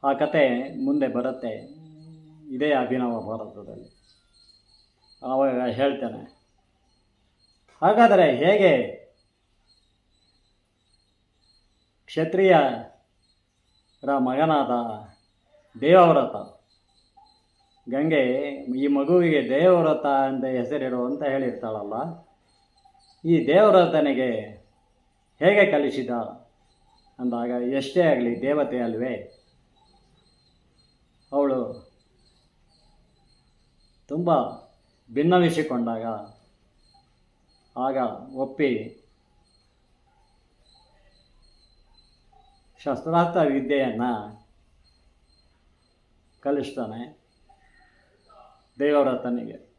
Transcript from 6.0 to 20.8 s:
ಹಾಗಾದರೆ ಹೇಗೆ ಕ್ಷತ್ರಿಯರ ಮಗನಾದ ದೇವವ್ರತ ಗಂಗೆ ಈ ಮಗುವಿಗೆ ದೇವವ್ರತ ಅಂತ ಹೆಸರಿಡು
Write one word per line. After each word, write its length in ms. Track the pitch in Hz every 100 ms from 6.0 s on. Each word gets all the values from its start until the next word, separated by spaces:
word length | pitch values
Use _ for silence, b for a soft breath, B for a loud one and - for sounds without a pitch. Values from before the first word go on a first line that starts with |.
| 120 113 - _ _ _ _ _ _ _ _ _ _ _ _ _ _ _
ಹಾಗಾದರೆ 540 | 165 214 233 202 165 123
ಹೇಗೆ 360 | 156 208 190 139 117 - - _ _ _ _ _ _ _ _ _ _ _ _ _ _ _ _ _ _ _ _ _ _ _ _ _ _ _ _ _ _
ಕ್ಷತ್ರಿಯರ 2000 | - 165 185 196 170 139 117 113 _ _ _ _ _ _ _ _ _ _ _ - 139
ಮಗನಾದ 500 | 123 131 160 151 135 120 117 107 101 - _ _ _ _ _ -
ದೇವವ್ರತ 600 | 139 185 175 147 120 104 101 - _ _ _ _ _ _ _ _ _ _ _ _ -
ಗಂಗೆ 380 | 127 156 156 127 127 143 139 127
ಈ 140 | 127 143
ಮಗುವಿಗೆ 600 | 143 139 180 175 151 120
ದೇವವ್ರತ 580 | 135 175 180 160 151 143 135
ಅಂತ 200 | 135 135 131
ಹೆಸರಿಡು 500 | 127 120 143